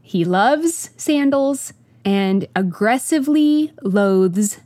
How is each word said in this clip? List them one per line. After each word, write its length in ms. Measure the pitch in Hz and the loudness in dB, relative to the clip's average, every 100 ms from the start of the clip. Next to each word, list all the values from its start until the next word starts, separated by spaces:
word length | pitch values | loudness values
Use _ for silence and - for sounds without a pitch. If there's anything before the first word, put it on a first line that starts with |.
He 240 | _ 185 170 | _ -2 0
loves 640 | 185 226 302 330 - - - | 2 2 2 -2 -4 -14 -8
sandals 760 | - 294 277 277 277 277 - - _ _ - | -2 0 2 0 0 -4 -10 -18 _ _ -2
and 420 | 196 196 190 175 180 | 0 0 -2 -2 -4
aggressively 1160 | 190 - 208 262 - 320 269 302 294 302 302 - | -4 -2 0 0 0 -2 0 2 2 2 -2 -6
loathes 720 | 196 196 202 190 185 180 202 - | -2 0 2 2 2 0 -4 -4